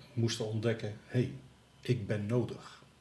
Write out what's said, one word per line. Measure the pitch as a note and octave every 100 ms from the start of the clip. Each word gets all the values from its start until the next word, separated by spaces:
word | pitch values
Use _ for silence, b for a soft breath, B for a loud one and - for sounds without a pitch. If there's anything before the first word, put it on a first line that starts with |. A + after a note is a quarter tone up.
| -
moesten | A2+ A2+ - A2
ontdekken, | A2 A#2 A2 G#2 G#2 -
"Hé, | B2+
hey, | A2+ - - - - -
ik | - G#2 G2+
ben | G#2 G#2
nodig." | B2 A2 - - - - -